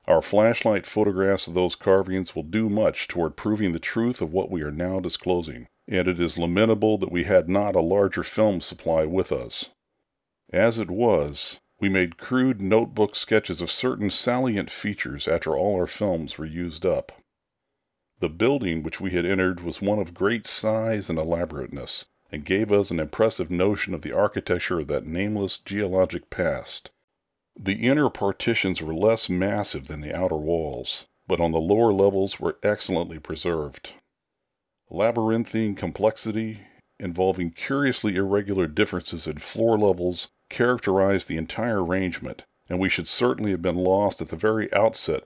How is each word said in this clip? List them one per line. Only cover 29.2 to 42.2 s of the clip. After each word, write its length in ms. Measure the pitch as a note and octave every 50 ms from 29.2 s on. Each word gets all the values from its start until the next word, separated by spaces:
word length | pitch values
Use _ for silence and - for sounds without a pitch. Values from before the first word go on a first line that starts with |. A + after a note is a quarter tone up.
| - -
massive 600 | F#2 F2+ F#2+ G2+ G2+ G#2 G2+ - - C#2 C#2 C#2
than 140 | E2+ D2+ D2
the 140 | D2+ D#2+
outer 200 | E2 F#2 F#2 E2
walls, 680 | D#2 D2+ D#2 E2+ E2 D#2+ D2+ C2 A#1+ - - - - - _ _ _ _
but 140 | - F#2 E2
on 100 | E2+ E2
the 80 | E2 D#2+
lower 340 | D#2+ E2+ G2+ A2 A#2 A2+ G2+
levels 460 | F#2+ G2 G2+ G2 G2 F#2+ G2 - -
were 200 | - E2+ - - -
excellently 560 | G#2 G#2 - - - G2 E2 F2 E2+ E2 D#2
preserved. 760 | - - F2 D#2+ - F2+ E2+ D#2+ D2+ C#2+ C2+ - - - - - _ _ _ _ _ _ _ _ _ _ _ _ _ _ _ _ _ -
Labyrinthine 840 | - D#2+ G2+ A2+ A#2 A#2 A2 A2 A2+ A#2 A#2 - - A2+ A2+ G#2+ G2+
complexity, 840 | G2 - F2 D2+ - G2 A2 - - - A2 G#2 A2+ A2+ A2 A2 G#2+ G2 - _ _ _ _ _ -
involving 500 | - F#2 E2+ E2+ F#2 F#2+ F#2 F2+ F2+ E2+
curiously 640 | D#2+ - - - C#3 C#3 C#3+ C3+ A#2+ - - G#2+ F#2+
irregular 540 | F2+ G2 G2 G2 G2+ G2+ G2 G2+ F#2+ F2+ D#2+
differences 580 | D2+ D#2 G#2 - - F2+ E2 - - E2 -
in 120 | E2 D2+ D2+
floor 380 | - - - - A2+ A2+ A2+
levels, 520 | G#2 G#2 G2+ F#2 F2 F2 F2+ F2+ E2+ - - _ _ _ -
characterized 800 | - - B2 A#2+ B2+ A#2 - G2+ F#2 F#2+ F#2+ G2 G2 F#2+ - -
the 100 | D#2+ D#2+
entire 440 | E2 E2 - - A2 A#2+ A2+ G2+ F#2
arrangement, 600 | E2+ F2+ F#2+ F#2+ F2+ D#2+ -